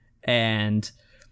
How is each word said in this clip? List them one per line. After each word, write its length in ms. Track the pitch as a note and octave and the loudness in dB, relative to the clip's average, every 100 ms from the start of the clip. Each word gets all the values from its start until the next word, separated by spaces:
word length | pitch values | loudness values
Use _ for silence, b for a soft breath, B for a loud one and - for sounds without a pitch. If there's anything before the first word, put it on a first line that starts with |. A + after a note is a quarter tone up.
| _ _ | _ _
And 680 | - A#2+ A2+ A2 G#2+ G#2+ - - b b b | -2 0 2 0 0 0 -2 -12 b b b